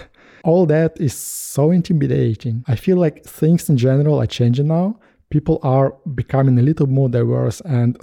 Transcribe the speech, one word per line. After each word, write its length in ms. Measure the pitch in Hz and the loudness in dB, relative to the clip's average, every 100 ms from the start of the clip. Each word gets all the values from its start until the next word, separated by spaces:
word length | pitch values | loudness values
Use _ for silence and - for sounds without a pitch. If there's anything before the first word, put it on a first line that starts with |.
| - _ | -18 _
<laughs> 240 | _ - | _ -8
All 240 | 175 170 175 | 0 2 2
that 280 | 151 160 - | 2 0 -2
is 140 | 147 - | -4 -4
so 560 | - - - - 151 | -12 -12 -8 -2 2
intimidating. 920 | 180 170 165 139 135 123 110 120 113 127 | 2 0 0 0 0 0 -2 -6 -8 -4
I 80 | 120 | -4
feel 220 | - 180 | 0 0
like 260 | 165 - - | 0 -2 -20
things 440 | - 156 170 - | -4 0 2 2
in 80 | 139 | 2
general 440 | 127 135 151 143 | 2 2 2 0
are 60 | 113 | -2
changing 400 | - 120 123 147 | 0 0 2 0
now. 320 | 160 185 226 _ _ _ | 0 -2 -6 _ _ _
People 300 | 151 160 160 | -4 -2 -2
are 320 | 139 131 135 - - | 0 0 0 -2 -10
becoming 460 | 127 - 135 135 123 | -8 -4 0 2 4
a 20 | |
little 240 | 131 160 143 | 2 2 0
more 240 | 135 135 | 0 0
diverse, 500 | 120 117 123 123 - | 0 0 0 -2 -4
and 360 | 175 123 120 123 | -4 0 0 -2